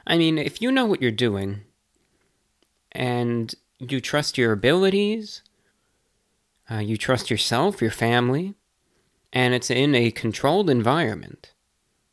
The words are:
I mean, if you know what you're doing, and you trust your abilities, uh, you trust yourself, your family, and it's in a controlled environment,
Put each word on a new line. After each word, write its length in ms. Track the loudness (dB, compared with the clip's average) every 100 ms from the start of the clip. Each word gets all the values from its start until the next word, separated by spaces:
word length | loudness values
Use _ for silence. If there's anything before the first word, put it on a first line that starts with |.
| -2
I 120 | 2
mean, 200 | 2 0
if 220 | -4 -4
you 100 | 0
know 160 | 2 2
what 140 | 2
you're 100 | 0
doing, 520 | 0 0 0 -4 -6 -12 _ _ _ _ _ _ _ _ _ _ _ _
and 600 | -8 -4 -2 -2 -2 -4 -10 _ -18
you 220 | -6 -6
trust 360 | -2 -2 -2 0
your 160 | 2
abilities, 920 | 4 4 4 4 2 0 -2 -8 -16 _ _ _ _ _ _ _ _ _ _ _ _ -10
uh, 80 | -6
you 180 | -4 -4
trust 340 | 0 0 0
yourself, 500 | -2 0 2 0 0
your 100 | -2
family, 640 | 0 0 2 2 0 -4 -10 _ _ _ _ _ _ _
and 220 | 0 2
it's 160 | 0 0
in 240 | 0 4
a 160 | 4 2
controlled 580 | 0 -6 -2 0 2 2
environment, 840 | 2 2 0 0 -4 -12 -20 -20 _ _ _ _ _ _